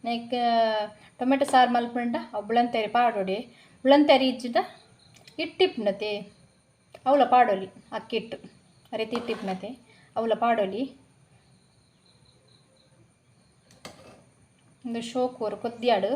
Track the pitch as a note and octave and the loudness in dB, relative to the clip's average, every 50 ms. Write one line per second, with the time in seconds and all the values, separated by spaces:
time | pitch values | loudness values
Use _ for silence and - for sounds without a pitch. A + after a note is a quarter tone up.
0 | - A#3 A#3+ A#3 A#3 A#3 B3+ B3 A#3+ A#3 A#3 A3+ A3+ A3 A3 G#3+ G#3 G#3+ - - | -6 -6 -6 -6 -6 -6 -4 -2 0 2 2 2 2 2 0 -2 -4 -6 -10 -20
1 | - - _ - B3 B3+ C#4 C4+ C#4 C4+ - B3+ B3 A#3+ A#3+ A#3+ A#3 A#3 A#3 B3 | -20 -20 _ -4 0 0 2 2 2 4 6 6 6 6 4 -2 -2 -2 -6 -4
2 | A#3+ A#3+ A#3 - A#3 - - G#3 G#3 G#3 A#3 A#3+ A#3+ A#3+ - A3+ G#3+ G#3 A3 A#3+ | -4 -4 -4 -6 -8 -6 -8 -10 -6 0 2 2 2 2 0 -4 -4 0 2 2
3 | B3 A#3 A3 G3+ F#3+ F#3 F#3+ G#3+ B3+ - - - - _ - _ - C4 C#4 D4 | 2 2 2 0 -2 -2 -4 -6 -6 -12 -20 -20 -20 _ -20 _ 4 6 6 6
4 | D4 D4 C#4 C4 C4+ C4 - - - A#3+ A#3 E4 F#4+ - - - _ _ _ _ | 8 6 6 4 4 0 -2 -4 -8 -2 -2 -2 -2 -2 -10 -20 _ _ _ _
5 | _ _ _ - _ - _ - E4 E4 - - F#4 F#4 - B3 G#3+ G3+ G3 G3+ | _ _ _ -20 _ -20 _ -10 -10 -10 2 2 2 2 2 -2 -2 -2 -2 -2
6 | G#3 G#3+ G#3 G3+ G3+ - - _ _ _ _ _ _ _ _ _ _ _ - - | -6 -6 -6 -6 -8 -14 -20 _ _ _ _ _ _ _ _ _ _ _ -20 -6
7 | _ B3+ C#4 C#4+ B3 - B3+ B3 A#3+ G#3+ G3 F#3+ F#3+ F#3 - - _ _ A#3 A3 | _ 2 4 4 4 6 6 4 6 4 2 -2 -4 -12 -16 -20 _ _ -12 -12
8 | - - A#3 A3 F#3 A#3 - - - - _ _ _ _ _ _ _ _ - A3 | -10 -6 -6 -6 -6 -8 -14 -16 -16 -20 _ _ _ _ _ _ _ _ -8 -8
9 | A3 A3 A#3+ A#3 A#3 - A3 - - F#3+ F#3 F#3 - G#3 C4+ - _ _ - _ | -8 -6 -6 -8 -6 -6 -8 -8 -6 -8 -8 -8 -10 -14 -16 -16 _ _ -20 _
10 | _ _ _ A3 A3+ A#3 G#3+ A3 A#3 A#3 A#3 A3+ G3+ F#3+ G3 A3 C#4 C4+ - - | _ _ _ -6 -2 -2 -2 0 0 0 0 0 -2 -4 -4 -6 -8 -8 -10 -20
11 | _ _ _ _ _ _ _ _ _ _ _ _ _ _ _ _ _ _ _ _ | _ _ _ _ _ _ _ _ _ _ _ _ _ _ _ _ _ _ _ _
12 | _ _ _ _ _ _ _ _ _ _ _ _ _ _ _ _ _ _ _ _ | _ _ _ _ _ _ _ _ _ _ _ _ _ _ _ _ _ _ _ _
13 | _ _ _ _ _ _ _ _ _ _ _ _ _ _ - _ _ - - - | _ _ _ _ _ _ _ _ _ _ _ _ _ _ -20 _ _ -20 -20 -20
14 | - - - - _ _ _ _ _ _ _ _ _ _ _ _ - A#3+ A#3 A#3 | -20 -20 -20 -20 _ _ _ _ _ _ _ _ _ _ _ _ -10 -8 -8 -6
15 | A#3 - - B3+ B3+ B3 B3 - A3+ G#3 G3+ G3+ - A#3 A#3 A3+ A3+ A#3+ A3+ G3 | -8 -4 -2 -2 -2 -2 -4 -6 -6 -6 -6 -6 -8 -10 -8 -2 0 2 2 2
16 | G3 G3+ C4 | 0 -2 -4